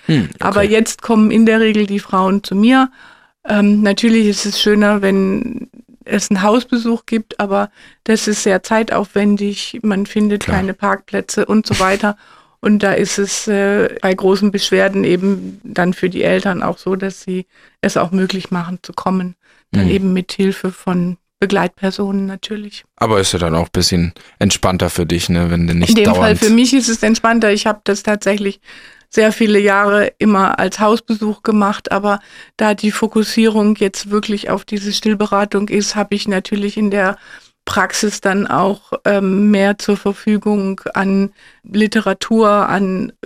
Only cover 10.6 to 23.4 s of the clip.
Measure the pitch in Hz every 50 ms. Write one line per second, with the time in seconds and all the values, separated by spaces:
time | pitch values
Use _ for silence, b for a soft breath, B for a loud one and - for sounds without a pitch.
10.6 | 190 190 190 - 208 196 196 196 - - - 196 190 - - 214 208 - 214 220
11.6 | - - 214 - 185 185 196 208 220 208 208 b b b b b b b b b
12.6 | - 208 214 202 202 196 185 - 196 190 - 202 202 196 - - - 220 202 202
13.6 | 196 202 202 208 190 - - - - 190 190 190 196 190 196 190 208 202 185 196
14.6 | - - 190 190 190 190 196 196 196 - 180 180 190 196 196 185 185 185 190 202
15.6 | - - 214 - 175 180 185 - 185 185 185 - - 170 185 185 - 202 185 175
16.6 | - - 175 - - 185 196 190 196 196 185 - - 190 185 185 180 b b b
17.6 | b b b b - 196 - - 160 170 190 190 190 185 196 185 - - 190 175
18.6 | 170 175 185 - - - - - - 185 185 190 180 180 175 _ b b b b
19.6 | b b - 202 190 175 196 190 190 185 185 185 180 - - - 196 190 190 -
20.6 | - 185 180 - - 190 180 180 175 180 175 - _ _ _ _ 202 185 208 185
21.6 | 175 185 - _ 196 190 - - 202 196 196 196 196 190 190 190 - - 214 208
22.6 | 208 208 - - - _ _ _ 117 113 107 98 95 - - 87